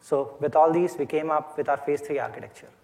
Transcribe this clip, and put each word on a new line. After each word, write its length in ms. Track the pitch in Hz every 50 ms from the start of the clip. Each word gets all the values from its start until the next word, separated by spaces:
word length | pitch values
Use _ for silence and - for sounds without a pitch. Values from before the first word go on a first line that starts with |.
So 340 | _ - - 139 139 139 - -
with 140 | 139 147 -
all 180 | 160 156 165 160
these, 240 | 170 175 175 170 -
we 80 | 147
came 240 | 127 - 151 156 160
up 260 | 156 151 147 - - -
with 120 | 143 -
our 80 | 143 139
phase 240 | - - 147 143
three 180 | - - 151 139
architecture. 480 | 120 113 - - - - - - - - - _